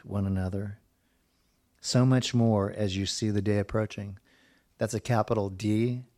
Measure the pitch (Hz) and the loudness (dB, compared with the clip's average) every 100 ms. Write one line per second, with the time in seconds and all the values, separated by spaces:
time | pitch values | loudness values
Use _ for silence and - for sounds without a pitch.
0 | - 101 98 95 92 98 101 104 _ _ | -6 -2 0 0 -2 -4 -8 -12 _ _
1 | _ _ _ _ _ _ _ _ - 127 | _ _ _ _ _ _ _ _ -2 2
2 | 127 127 - 120 113 104 101 104 104 95 | 4 4 2 2 4 4 2 -2 -2 -2
3 | 95 - 110 101 101 104 98 110 107 - | -4 -2 -2 0 0 0 0 -2 -2 -6
4 | 101 98 _ _ _ _ _ - 110 113 | -12 -14 _ _ _ _ _ -6 -4 -4
5 | - 117 107 113 98 95 107 107 120 123 | 0 0 2 0 -2 -2 0 2 0 -2
6 | 127 | -10